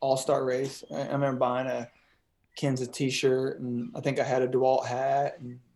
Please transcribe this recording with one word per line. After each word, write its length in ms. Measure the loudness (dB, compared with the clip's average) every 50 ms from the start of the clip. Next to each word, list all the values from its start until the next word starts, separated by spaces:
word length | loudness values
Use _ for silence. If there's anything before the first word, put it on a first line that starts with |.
All-Star 440 | 0 0 2 2 2 0 2 2 2
race. 380 | 0 0 0 -2 -2 -6 -10 -12 -8
I, 100 | -6 -6
I 100 | -4 -2
remember 260 | 0 0 2 2 2 2
buying 300 | 2 2 2 0 -2 -2
a 200 | -2 -4 -6 -8 _ _ _ _ _ _ _ _ _ _ _ _ -8 -2
Kenseth 320 | 0 0 0 0 -2 -4
t-shirt, 680 | -4 -2 -2 0 0 2 2 4 4 2 0 -2 -4 -6
and 320 | -6 -4 -4 -4 -4 -6 -6
I 40 | -4
think 180 | -2 -2 0 0
I 60 | 0
had 180 | 2 2 2
a 60 | 2 2
DeWalt 360 | 2 4 4 6 4 4 2
hat, 540 | 0 -2 0 0 2 2 2 0 -2 -4 -8
and 200 | -12 -14 -14 -14 _ _ _